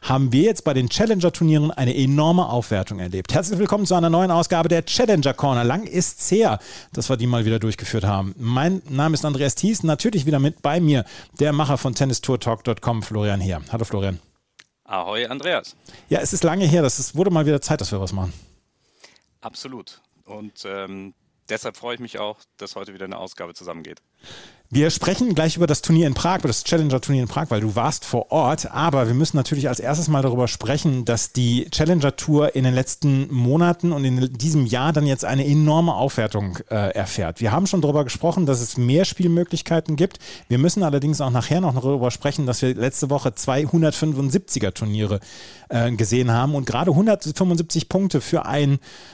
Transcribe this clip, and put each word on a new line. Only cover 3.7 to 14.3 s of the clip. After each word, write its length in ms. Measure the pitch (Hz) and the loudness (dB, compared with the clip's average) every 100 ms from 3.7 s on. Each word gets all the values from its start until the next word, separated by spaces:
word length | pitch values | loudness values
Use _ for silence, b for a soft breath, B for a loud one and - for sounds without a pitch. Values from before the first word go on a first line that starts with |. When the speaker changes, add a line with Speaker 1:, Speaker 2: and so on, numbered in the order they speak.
| 208 180 | 0 2
Speaker 1:
zu 80 | 180 | 2
einer 160 | 165 | 4
neuen 180 | 165 185 | 2 2
Ausgabe 400 | 170 160 170 165 | 2 2 0 2
der 160 | 165 - | 0 0
Challenger 480 | - 240 185 139 | 0 2 4 2
Corner. 300 | 131 143 123 | 0 0 2
Lang 240 | 120 170 220 | 2 0 -4
ist's 420 | 180 175 - - | -4 -4 -4 0
her, 300 | 202 214 104 B B B | 2 2 0 B B B
dass 160 | - - | -8 -2
wir 80 | 127 | 0
die 80 | 123 | 0
mal 200 | 120 107 | 2 2
wieder 120 | 110 | 0
durchgeführt 460 | 113 - 107 113 | -2 -4 -4 -2
haben. 320 | 101 98 95 92 | 0 0 -4 -6
Mein 460 | 113 123 165 190 147 | -2 0 0 -2 -4
Name 260 | 135 156 156 | -2 0 0
ist 100 | 151 | -2
Andreas 300 | 135 143 - | -2 -2 0
Thies, 260 | 190 220 | 0 0
natürlich 460 | 160 147 240 214 139 | 0 0 0 0 2
wieder 100 | 147 | 2
mit 240 | 143 - | 2 0
bei 180 | 143 165 | -2 2
mir 240 | 160 139 - B B - | 4 2 0 B B -2
der 120 | 147 | 0
Macher 280 | 143 147 135 | 2 2 0
von 160 | 135 113 | -2 0
Tennis 260 | 135 117 | 0 0
Tour 180 | - 127 | -2 -2
Talk 240 | 123 113 | -2 -4
dot 200 | - 110 | -4 -4
com, 180 | - 113 101 | -2 -4 -2
Florian 320 | 107 104 98 | -2 0 0
Heer. 220 | 95 82 73 | -2 -4 -6
Hallo 140 | 117 - | -6 -4
Florian. 340 | 104 98 92 _ | -4 -4 -6 _